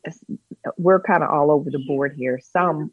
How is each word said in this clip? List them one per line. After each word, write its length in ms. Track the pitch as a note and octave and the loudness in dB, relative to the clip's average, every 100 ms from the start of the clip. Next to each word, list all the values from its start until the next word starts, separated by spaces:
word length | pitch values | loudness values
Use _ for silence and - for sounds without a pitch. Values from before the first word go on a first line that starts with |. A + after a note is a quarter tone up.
| - - - - _ - - - | -16 -16 -14 -16 _ -14 -12 0
We're 220 | F3 F#3 | 4 4
kinda 280 | F#3 F3 D3 | 4 0 2
all 200 | D3+ D3 | 2 4
over 200 | D3 C#3+ | 2 0
the 140 | C#3 C#3 | -6 -4
board 260 | C3+ C#3 | -2 -4
here. 260 | C#3+ B2+ B2+ | -4 -4 -6
Some 520 | - F3 F3+ D#3 D3+ | -4 -2 0 -2 -6